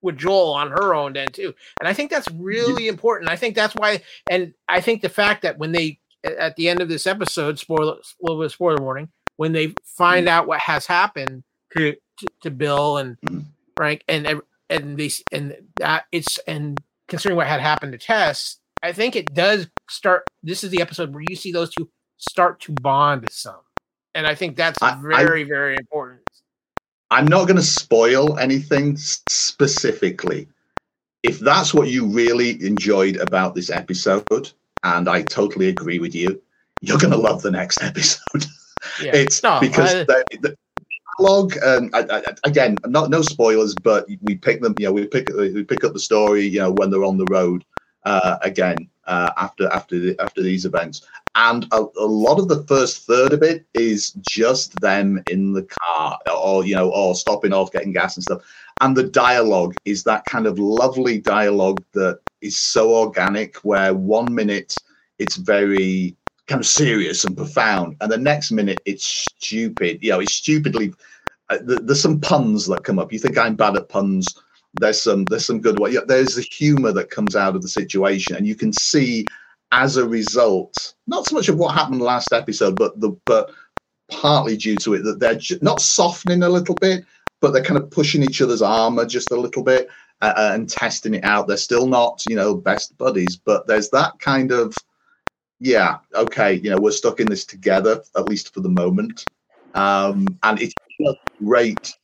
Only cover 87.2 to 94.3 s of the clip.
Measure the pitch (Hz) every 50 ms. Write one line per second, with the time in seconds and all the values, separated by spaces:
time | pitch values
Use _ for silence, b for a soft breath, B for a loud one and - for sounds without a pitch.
87.2 | B B _ _ - 147 143 131 127 - 147 147 147 - - - 151 - - 151
88.2 | 139 131 - - 139 120 117 107 107 98 110 113 113 113 120 117 117 117 117 123
89.2 | - - 123 120 123 120 - 135 113 127 131 127 127 B B B B B B _
90.2 | 107 107 - - 107 107 98 110 113 110 - - 120 113 - - - 113 107 92
91.2 | 92 101 104 104 101 - 101 98 - - 120 120 123 131 127 123 120 117 - -
92.2 | - - 117 107 95 107 101 90 90 98 98 104 - - _ _ 123 131 117 98
93.2 | 90 90 90 - _ - 104 95 - - 110 107 104 - - 131 156 160 - _
94.2 | - 143